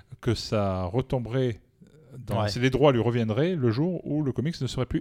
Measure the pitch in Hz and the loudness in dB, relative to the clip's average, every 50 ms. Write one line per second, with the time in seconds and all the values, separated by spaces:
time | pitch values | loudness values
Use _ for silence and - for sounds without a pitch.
0 | - - - - - 120 107 - - - 120 104 101 98 92 92 92 87 95 131 | -20 -20 -14 -6 -2 -2 -2 0 -2 -2 0 0 0 0 0 -2 -2 -2 -2 -2
1 | 131 - 139 127 113 110 120 135 131 123 107 - - _ _ _ - - - - | -2 -2 -2 -4 -2 -2 -2 0 0 0 -2 -6 -10 _ _ _ -20 -20 -20 -20
2 | - - - 131 110 101 - 113 107 104 101 120 123 135 131 120 143 147 127 113 | -20 -20 -18 -12 -6 -2 -2 0 0 0 0 2 2 2 4 6 6 6 6 6
3 | 107 120 117 123 113 110 104 113 - 180 190 151 123 117 107 131 156 185 175 - | 4 2 2 0 0 0 0 0 0 0 0 2 2 2 2 2 0 -2 -2 -4
4 | - 143 143 151 151 131 - - 123 165 170 - 131 120 - 131 123 - - 160 | -6 -4 -4 -2 -2 -2 -2 -2 -2 -4 -4 -4 -6 -4 -4 -4 -4 -2 -4 -4